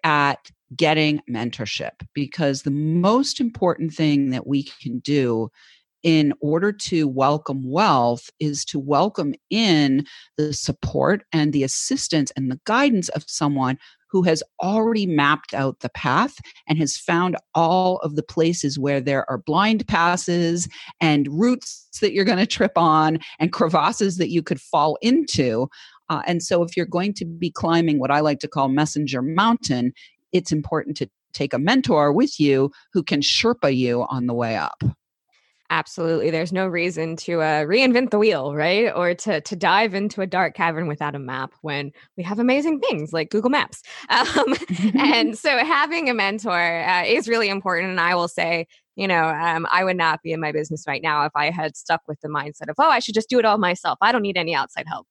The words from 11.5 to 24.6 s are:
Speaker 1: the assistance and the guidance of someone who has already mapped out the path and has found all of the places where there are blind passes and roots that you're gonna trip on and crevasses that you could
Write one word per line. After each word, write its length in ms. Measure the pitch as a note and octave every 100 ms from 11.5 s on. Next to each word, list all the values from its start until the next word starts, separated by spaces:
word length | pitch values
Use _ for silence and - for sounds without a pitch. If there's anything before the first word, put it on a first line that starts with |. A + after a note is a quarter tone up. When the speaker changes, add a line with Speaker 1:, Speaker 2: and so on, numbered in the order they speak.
Speaker 1:
the 100 | C#3+
assistance 720 | C3+ - - C4+ - D#3+ C3+ -
and 140 | C3+
the 100 | C3
guidance 440 | - A3+ C#4+ A3 F3
of 140 | - -
someone 520 | - D3 C#3 B2+ C3 - _ _
who 100 | F#3+
has 200 | F3 D#3+ - -
already 440 | F3 G#3+ A3 A3+ G3
mapped 480 | D#3 C#3+ D3+ -
out 260 | - C3+ -
the 80 | -
path 480 | - B2+ C3+ B3+ - - - -
and 100 | D#3+
has 200 | D3 -
found 360 | - E3+ F3+ E3+ -
all 420 | - E3 F#3 F#3 F#3
of 160 | D#3
the 80 | D3
places 560 | D#3 - E3 F3 C#3+ C#3+
where 220 | C#3 C#3
there 280 | C3 C#3 -
are 80 | B2+
blind 500 | - D#3 G#3 A3 E3+
passes 800 | F#3 E3+ F3+ - F3 E3+ E3+ F3 - - -
and 260 | E3 D3 C#3+
roots 600 | D3+ A#3+ B3 - - _ -
that 120 | G#3
you're 140 | G3 G3
gonna 200 | F3+ G3+
trip 260 | - F#3+ -
on 420 | E3 D#3 D#3 D#3+ - -
and 140 | E3
crevasses 640 | - E3+ E3 D#3 A#3 G3 F3
that 100 | D#3+
you 140 | E3+
could 180 | D#3+ D3+